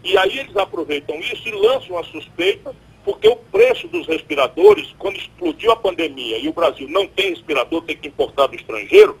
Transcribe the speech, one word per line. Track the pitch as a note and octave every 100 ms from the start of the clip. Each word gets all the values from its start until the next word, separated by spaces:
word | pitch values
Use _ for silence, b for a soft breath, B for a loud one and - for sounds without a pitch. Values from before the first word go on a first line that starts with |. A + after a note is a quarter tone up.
E | F3+ F#3+
aí | F#3+ B3+
eles | C4+ G3
aproveitam | F#3+ - D3 D3 D3 D#3
isso | G#3+ - A3+
e |
lançam | G#3 G#3+ C4 - F3
a |
suspeita, | - D#3 - - F3+ - C#4+ B3+ - -
porque | - - G#4+
o | -
preço | - F#3+ B3+ C4+ F3
dos | F3 C#3+
respiradores, | D#3+ - C#3+ B2+ - G3 F#3+ - -
quando | F#3+ F#3
explodiu | - - F3 D3 A3
a | A3
pandemia | F#3+ E3+ D#3+ C3+ A#2+ A2
e | C#3+
o |
Brasil | D#3+ D#3+ B2+ C3+
não | F3 G3
tem | - G3
respirador, | E3 - C#3 A#2 E3
tem | D#3+ D3
que | D3
importar | - B2+ - C3+
do |
estrangeiro | B2 - A2 G2+ F#3 G#3 -